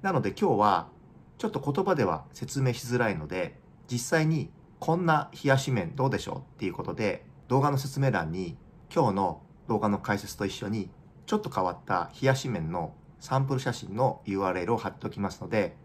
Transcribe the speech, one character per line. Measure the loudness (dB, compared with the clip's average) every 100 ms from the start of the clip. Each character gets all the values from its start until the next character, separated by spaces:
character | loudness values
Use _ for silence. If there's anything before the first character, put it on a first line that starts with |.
な | 2
の | 2
で | 0 2
今 | 2
日 | 6
は、 | 6 4 0 -14 -20 -20 -20 -8
ち | -4
ょ |
っ |
と | -4
言 | -2 0
葉 | 2 4
で |
は | 2 0 -6
説 | -12 -8 0
明 | 0
し | 0 -2
づ | 0
ら | 0
い | -2
の | -4
で、 | -4 -4 -8 -20 -20 -8
実 | -6 0 2
際 | 4
に | 2 -2 -10 -20 -8
こ | -2 0
ん | 4
な | 2 0
冷 | -4 2
や | 4
し | 4
麺 | -2 -2 0
ど | 0
う |
で | 0
し | -4
ょ |
う | -10
っ | -12 -6
て | -6
い |
う |
こ | -4
と | -8
で、 | -2 -2 -2 -10 -20 0
動 | 2
画 | 4
の | 0
説 | -2 0
明 | 2
欄 | 2 0
に | -4 -6 -8 -18 -20 -4
今 | 2 4
日 | 4
の | 0 -2 -14 -20 -2
動 | 0
画 | 2
の | 0
解 | 0 -2
説 | -2 -6
と | -6
一 |
緒 | -4 -4
に、 | -4 -6 -12 -20 -20 -2
ち |
ょ | -2
っ |
と | -2
変 | -2
わ | -2
っ | -4
た | -2 -2 -2 -2
冷 | 2
や | 2
し | 0
麺 | -4 -4
の | -4 -6 -10 -20 -20
サ | -2 0
ン | 2
プ | 0
ル |
写 | -2
真 | -6 -8 0
の | 0 0 -4
ユ | 0
ー |
ア | 0
ー |
ル | 0
エ | 0
ル | -2
を |
貼 | -2
っ |
て | -8 -10
お |
き | -4
ま | -6
す | -6
の | -2
で | 0 0 -4